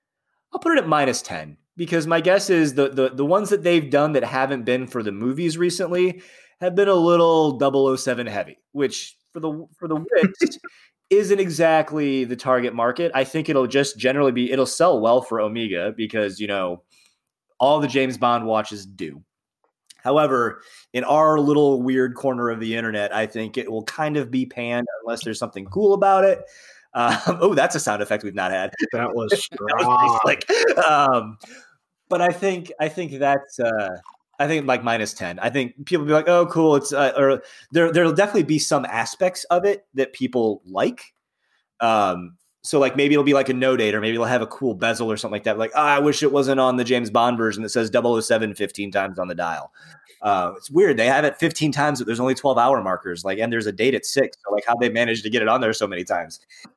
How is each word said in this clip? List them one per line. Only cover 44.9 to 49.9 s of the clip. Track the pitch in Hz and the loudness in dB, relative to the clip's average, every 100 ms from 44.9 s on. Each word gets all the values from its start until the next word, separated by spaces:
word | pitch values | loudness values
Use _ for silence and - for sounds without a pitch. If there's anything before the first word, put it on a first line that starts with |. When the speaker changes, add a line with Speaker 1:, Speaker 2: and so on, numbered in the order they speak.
| 113 113 | -2 -4
Speaker 1:
or | 107 | -4
something | 110 | -6
like | 104 | -4
that. | 113 107 | -4 -2
Like, | 113 147 | -2 0
"Oh, | |
I | 147 143 | 2 4
wish | 147 143 | 2 2
it | 151 | 2
wasn't | 143 135 131 | 2 2 2
on | 131 123 | 2 2
the | |
James | 120 123 117 | 0 -2 0
Bond | 117 120 117 | 2 2 2
version | 113 104 | -2 -4
that | 110 | -4
says | 123 113 | -2 0
double | 120 120 | 2 2
oh | 113 | 0
seven | 110 113 110 98 | 0 0 -2 -4
fifteen | 101 - 101 | -6 -6 -6
times | 98 98 92 | -4 -4 -6
on | 90 | -8
the | 85 | -6
dial." | 85 78 64 _ - | -6 -6 -12 _ -20